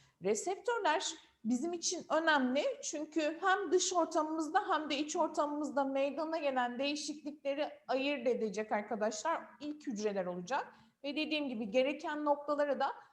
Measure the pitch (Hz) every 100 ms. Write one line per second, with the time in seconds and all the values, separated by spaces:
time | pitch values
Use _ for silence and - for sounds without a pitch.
0 | _ _ 180 233 349 381 415 466 370 320
1 | - 320 - _ 220 247 330 349 - 349
2 | - 311 330 302 254 262 523 480 - 311
3 | 302 330 302 320 381 392 370 359 - 359
4 | 330 330 311 320 302 349 403 320 302 277
5 | 302 349 311 311 294 294 302 240 269 269
6 | 277 269 311 320 294 262 240 240 277 302
7 | 302 302 294 294 277 277 285 - - 262
8 | 269 285 240 214 220 190 214 214 208 226
9 | 214 220 311 320 - - 294 294 - 208
10 | 214 196 180 180 180 277 480 - - _
11 | 277 285 311 302 285 233 226 247 262 302
12 | 330 302 302 285 294 285 294 254 277 466
13 | -